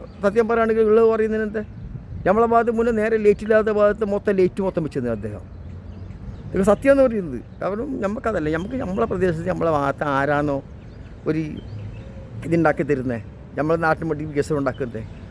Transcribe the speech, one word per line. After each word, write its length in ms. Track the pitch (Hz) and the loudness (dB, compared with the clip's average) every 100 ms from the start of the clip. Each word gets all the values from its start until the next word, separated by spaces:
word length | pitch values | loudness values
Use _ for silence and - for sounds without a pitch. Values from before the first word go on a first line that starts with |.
| - - 196 | -14 -2 0
സത്യം 200 | 214 226 | 2 2
പറയുകയാണെങ്കിൽ 320 | 226 226 220 214 | 2 2 4 6
ഉള്ളത് 160 | 220 226 | 6 6
പറയുന്നതിന് 340 | 226 220 220 214 | 4 0 0 -2
എന്താ? 160 | 214 214 - - - - - 170 | -4 -8 -12 -12 -12 -10 -2 2
നമ്മളെ 180 | 214 233 | 4 6
ഭാഗത്ത് 180 | 233 233 226 | 4 4 2
മുന്നേ 160 | 233 220 | 2 2
നേരെ 160 | 214 220 208 | 2 4 4
ലൈറ്റ് 180 | 202 214 | 4 4
ഇല്ലാത്ത 220 | 220 220 208 | 4 4 4
ഭാഗത്ത് 240 | 208 208 208 | 4 4 0
മൊത്തം 180 | 202 208 190 | 0 2 4
ലൈറ്റ് 180 | 180 - 190 | 2 2 -2
മൊത്തം 140 | 180 147 | -2 -2
വെച്ചിരുന്നത് 300 | 147 120 110 | -2 -2 -4
അദ്ദേഹം. 260 | 104 101 - - - - - - - - - - - | -6 -10 -12 -14 -14 -14 -14 -14 -14 -14 -14 -12 -4
ഇത് 80 | 180 196 | 2 4
സത്യം 200 | 208 277 | 4 6
എന്ന് 100 | 277 262 | 6 4
പറയുന്നത്. 320 | 220 165 120 - - | 2 -4 -8 -10 -6
കാരണം 280 | 180 208 285 262 202 | -4 -4 -6 -4 -4
നമുക്കതല്ല, 420 | 214 226 196 151 160 | -2 -2 -2 0 -2
നമുക്ക് 160 | 196 254 180 | -4 -6 -4
നമ്മളെ 200 | 202 226 | -2 -2
പ്രദേശത്ത് 360 | 190 185 160 175 | 0 0 0 -4
നമ്മളെ 180 | 170 165 147 | 0 2 2
ഭാഗത്ത് 240 | 139 - 151 135 | 0 -2 0 0
ആരാണോ 380 | 139 147 147 139 - - - - - - - | 2 2 0 -2 -8 -16 -16 -16 -16 -6 -4
ഒരു 120 | 156 151 - - - - - - - - - - | -2 -4 -8 -10 -12 -10 -12 -14 -14 -14 -10 0
ഇതുണ്ടാക്കി 360 | 170 156 147 143 | 4 4 2 0
തരുന്നേ, 280 | 135 127 113 - - - - | 0 0 -4 -8 -16 -8 -4
നമ്മളെ 200 | 151 165 | 0 2
നാട്ടിന് 220 | 160 156 165 | 2 0 -2
വേണ്ടി 140 | 151 151 | -4 -2
വികസനം 280 | 143 135 147 | -2 0 0
ഉണ്ടാക്കുന്നത് 400 | 139 - 123 110 110 - - | -2 -2 -6 -6 -10 -14 -16